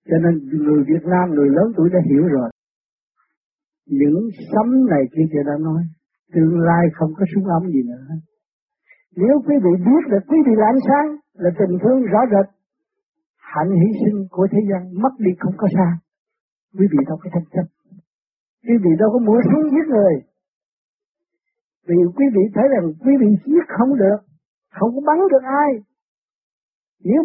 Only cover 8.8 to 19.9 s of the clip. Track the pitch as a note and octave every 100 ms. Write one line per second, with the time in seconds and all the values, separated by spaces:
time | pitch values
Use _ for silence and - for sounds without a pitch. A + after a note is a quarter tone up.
8.8 | _ _ _ F3 G#3 C#4+ D4 C#4+ F#3 F3+
9.8 | F3+ D4+ D4+ G3+ - D#4+ C#4 G#3+ G#3+ C4
10.8 | - C#4+ D4+ D4+ _ - F3+ E3+ F#3+ F3+
11.8 | G#3 C4 A3+ G#3 B3 G3 G3 _ _ _
12.8 | _ _ _ _ _ _ - D#3 E3+ F#3
13.8 | F#3+ G#3+ - G#3 F#3+ F3 G3 G3+ G#3 F#3+
14.8 | F#3 F3+ C4 C4 G3 F3+ F#3 F#3+ G3+ F3
15.8 | F3 E3+ - _ _ _ _ _ _ G3
16.8 | F#3+ D3+ C#3 D#3+ F3 F3 E3 - E3+ _
17.8 | _ G3 _ _ _ _ _ _ A#3 A#3
18.8 | F3 D#3+ G#3+ A#3+ A3 A3+ - D4+ D4+ C#4+
19.8 | D#4